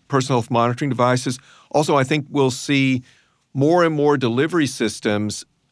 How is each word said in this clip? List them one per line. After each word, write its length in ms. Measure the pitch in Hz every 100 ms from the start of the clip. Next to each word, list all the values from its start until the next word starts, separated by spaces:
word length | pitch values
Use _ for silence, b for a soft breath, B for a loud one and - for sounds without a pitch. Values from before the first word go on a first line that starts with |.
| -
personal 320 | 135 127 123
health 100 | 113
monitoring 400 | 117 117 123 143
devices. 480 | 123 123 127 139 127 b b b
Also, 240 | 143 151 143
I 80 |
think 220 | 127 151 -
we'll 200 | 143 131
see 520 | 131 - 139 135 127 b b b b b
more 320 | 135 147 175
and 100 | 165
more 220 | 151 147 143
delivery 500 | 123 120 160 175 131
systems 800 | - 110 - 113 104 104 - - _ _